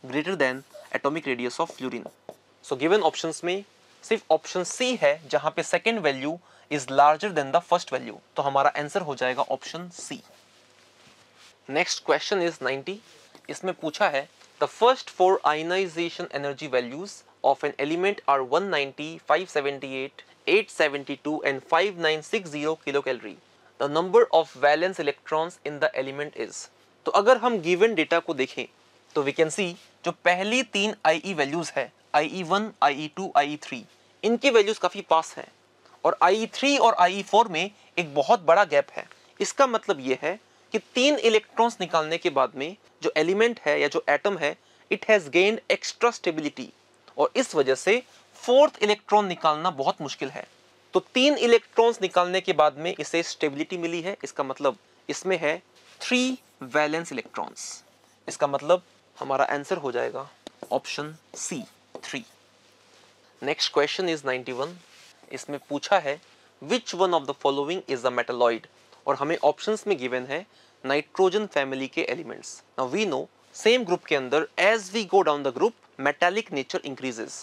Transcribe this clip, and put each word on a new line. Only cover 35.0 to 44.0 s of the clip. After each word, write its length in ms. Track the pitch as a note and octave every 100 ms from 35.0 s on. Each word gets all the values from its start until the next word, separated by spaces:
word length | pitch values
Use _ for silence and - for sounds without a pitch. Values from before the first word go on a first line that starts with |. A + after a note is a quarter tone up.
| -
पास 240 | D#3+ D#3+ -
हैं 100 | - _ _ _ _ -
और 120 | D#3+ -
आईई 240 | F3 G#3+ A3
थ्री 240 | - C4+ C#4
और 180 | A3+ -
आईई 220 | F3+ G3
फ़ोर 240 | F#3+ G3+ G#3+
में 240 | D#3+ G3 _ _ -
एक 140 | D#3+
बहुत 260 | C#3 C3+ A#3
बड़ा 180 | D#3+ F3 F#3+
gap 160 | C#3+ -
है। 100 | - - - _ _
इसका 280 | G3 - C4+
मतलब 320 | A3+ - D#3
ये 180 | C3 C3
है 180 | D3+ G3+ _ _ _
कि 60 | A3 _
तीन 220 | B3+ C4+ C#4
electrons 600 | A3+ G#3+ - - A#3 -
निकालने 360 | F3 E3 D#3 E3
के 120 | F3
बाद 260 | C#3 B2
में 200 | G#2+ D3+ G3+ _ _
जो 100 | E3 D#3
element 420 | D#3+ G3 A#3 A3+
है 140 | D3+ D3
या 80 | C#3+
जो 160 | -